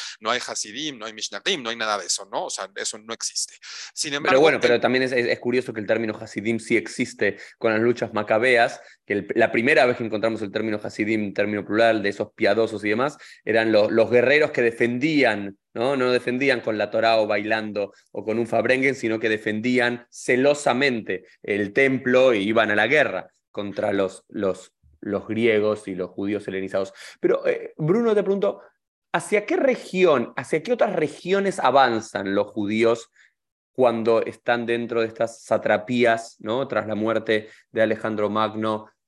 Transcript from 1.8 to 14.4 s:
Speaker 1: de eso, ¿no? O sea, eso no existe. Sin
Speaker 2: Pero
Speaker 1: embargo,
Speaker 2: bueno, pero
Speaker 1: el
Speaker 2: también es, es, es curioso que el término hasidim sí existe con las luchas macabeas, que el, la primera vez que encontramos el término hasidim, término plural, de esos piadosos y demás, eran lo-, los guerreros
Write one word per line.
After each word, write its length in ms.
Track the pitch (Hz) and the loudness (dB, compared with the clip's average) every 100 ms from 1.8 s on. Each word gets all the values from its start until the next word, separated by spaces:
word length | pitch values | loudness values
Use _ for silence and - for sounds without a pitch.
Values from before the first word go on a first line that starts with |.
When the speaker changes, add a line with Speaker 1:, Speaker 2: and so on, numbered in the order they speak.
| 110 104 | -2 -2
Speaker 1:
de 80 | 87 | -2
eso, 200 | - 98 | -6 -6
¿no? 140 | 120 175 | -8 -8
O 40 | |
sea, 180 | - 95 101 | -8 -10 -8
eso 220 | 110 110 | -10 -10
no 160 | 110 | -12
existe. 400 | 117 - - - - - - - | -10 -8 -8 -8 -12 -18 -16 -14
Sin 160 | - 156 | -8 -6
Speaker 2:
Pero 80 | 143 | -4
Speaker 1:
embargo, 240 | 151 135 | 2 4
Speaker 2:
bueno, 180 | 156 135 | 6 4
pero 140 | 120 | 2
Speaker 1:
el 80 | 120 | 2
Speaker 2:
también 220 | 120 127 | 2 2
es, 80 | 131 | 0
es, 160 | 127 120 | 0 0
es 120 | 117 | -2
curioso 320 | - 123 117 | 0 -2 -2
que 100 | 110 | -6
el 40 | 101 | -2
término 320 | 110 113 104 | -2 -2 -6
hasidim 380 | 113 - 110 113 | -10 -6 -2 -4
sí 180 | - 110 | 0 0
existe 600 | 107 - 123 - 104 98 - - | 0 -4 -6 -2 -2 -2 -12 -4
con 120 | 117 | 0
las 80 | 107 | 2
luchas 280 | 117 117 113 | 2 0 -2
macabeas, 680 | 107 107 110 127 120 123 - - - - | -4 0 2 4 4 4 0 -16 -20 -4
que 80 | |
el, 140 | 104 95 107 | -4 0 2
la 160 | 113 | 2
primera 340 | 117 120 156 127 | 2 2 4 4
vez 120 | 120 | 2
que 60 | 117 | -4
encontramos 360 | 104 113 110 | -2 -2 -2
el 100 | 104 | -6
término 280 | 107 110 104 | -4 -4 -4
hasidim, 480 | 107 - 107 110 104 98 | -6 -6 -2 -2 -2 -2
término 280 | 104 104 | -2 -2
plural, 380 | 95 107 113 110 | -2 2 4 4
de 80 | 101 | 0
esos 240 | 98 110 | -4 -6
piadosos 500 | - 101 104 113 107 | 0 2 2 0 -2
y 60 | 104 | -2
demás, 300 | 107 139 147 - - - | 0 -2 -4 -16 -10 -2
eran 260 | 110 110 | 2 4
lo-, 200 | 110 107 | 4 4
los 180 | 113 110 | 4 4
guerreros 400 | 120 120 147 | 4 6 4